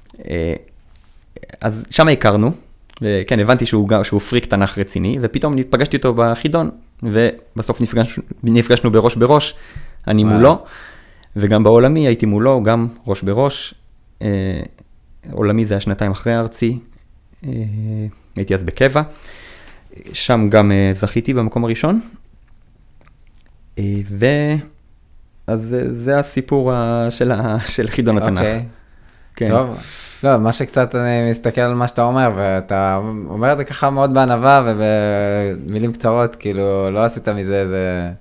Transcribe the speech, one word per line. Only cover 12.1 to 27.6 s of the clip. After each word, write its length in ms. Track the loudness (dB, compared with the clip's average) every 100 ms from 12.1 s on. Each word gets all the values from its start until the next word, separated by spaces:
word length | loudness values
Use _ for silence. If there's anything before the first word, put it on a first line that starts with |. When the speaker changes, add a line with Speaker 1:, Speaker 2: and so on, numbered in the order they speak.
| 2 0
Speaker 1:
מולו, 360 | 2 2 2
גם 260 | 2 0 -2 -6 -6
ראש 160 | -4
בראש. 520 | -2 0 0 -2 -12 -16 -20 -20 _ -8
אה, 60 | -4 -2 -4 -6 -10 -16 -20 -20 _ -20 -12
עולמי 340 | -2 0 0 0
זה 100 | -2
השנתיים 360 | -2 -2 -2
אחרי 200 | -2 -2
הארצי, 460 | -2 -4 -2 -4 -4 -12 -20 _ -20 _ -14 -10
אה, 40 | -8 -6 -6 -6 -6 -8 -12 _ -8
הייתי 180 | -4
אז 100 | -4
בקבע, 380 | -4 0 0 0 -4 -12 -20 -20 -20 -20 -20 -20 -20 -20 -12
שם 340 | -8 0 2 6
גם, 220 | 6 6
אה, 180 | 4 2
זכיתי 400 | 0 -2 -2 -2
במקום 300 | -2 0 -2
הראשון, 360 | -2 0 0 0 -4 -20 -20 -20 _ -20 _ _ -20 -20 -20 _ -20 -20 _ _ -16 -6
אה, 60 | -4 -4 -4
ו-, 440 | -2 0 2 0 -2 -4 -20 _ -20 _ -20 -20 -16 -6
אז 140 | -6
זה, 320 | -2 -4 -4
זה 240 | -4 0 0
הסיפור 540 | 0 -4 0 0 2
ה-, 340 | 0 0 0 -2
של 220 | 0 0
ה-, 240 | 0 -2 -2